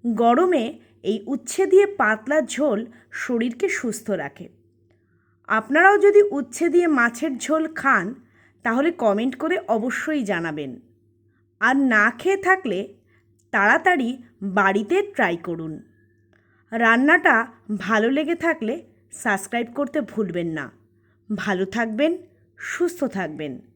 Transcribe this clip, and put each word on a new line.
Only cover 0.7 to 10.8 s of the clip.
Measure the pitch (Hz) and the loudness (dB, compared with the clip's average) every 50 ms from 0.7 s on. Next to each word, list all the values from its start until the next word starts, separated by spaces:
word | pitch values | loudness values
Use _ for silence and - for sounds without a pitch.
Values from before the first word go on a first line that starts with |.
| 320 - _ _ _ _ | -8 -12 _ _ _ _
এই | _ 185 214 - - | _ -4 -4 -4 -4
উচ্ছে | - 285 285 - - - - 381 | -6 -8 -6 -6 -8 -2 -2 2
দিয়ে | 392 370 381 403 403 403 | 6 6 6 6 4 0
পাতলা | - 254 214 220 220 220 254 294 311 285 | -2 0 0 0 -2 -2 0 0 0 0
ঝোল | - - 240 294 294 226 214 233 240 - - _ _ | 0 -2 -2 0 0 0 -2 -4 -8 -14 -20 _ _
শরীরকে | - - - - 247 226 240 254 233 - - 392 | -12 -10 -6 -4 -2 -2 -2 -2 -2 -2 -4 -2
সুস্থ | - - - 233 208 - - - | -2 -4 -4 -6 -6 -6 -6 -6
রাখে। | 202 170 143 139 - - 175 - _ _ _ _ _ _ _ _ _ _ _ _ _ _ _ _ _ _ _ - | -6 -6 -6 -10 -12 -16 -20 -20 _ _ _ _ _ _ _ _ _ _ _ _ _ _ _ _ _ _ _ -2
আপনারাও | 202 220 220 - 269 311 359 392 415 415 | -2 -2 -2 0 2 6 6 6 6 8
যদি | 403 403 403 403 415 403 | 6 8 8 6 6 6
উচ্ছে | 330 285 247 - - - 339 339 | 0 -6 -8 -8 -6 -2 -2 2
দিয়ে | 277 349 349 | 2 2 2
মাছের | 330 302 254 233 233 233 - 294 320 269 226 | 4 2 2 2 0 0 -4 -6 -4 -4 -6
ঝোল | - - 311 320 320 311 320 | -4 -2 -2 -2 -2 -4 -6
খান, | - - 269 254 208 170 202 254 - _ _ _ _ _ _ _ _ _ | -4 0 2 2 2 0 -4 -8 -12 _ _ _ _ _ _ _ _ _
তাহলে | 240 226 262 285 339 | -2 0 0 0 0
কমেন্ট | 330 - 240 214 196 208 240 262 254 | 0 0 0 0 2 2 -2 -4 -4
করে | - 302 311 349 - - - | -4 -4 -2 -2 -4 -2 -2
অবশ্যই | 226 220 208 254 - - - - - 294 233 | -2 -2 -2 -4 -6 -6 -4 -4 -4 -2 -2
জানাবেন। | 196 190 170 170 165 151 151 147 135 120 - | -2 -4 -4 -4 -6 -6 -8 -8 -10 -12 -14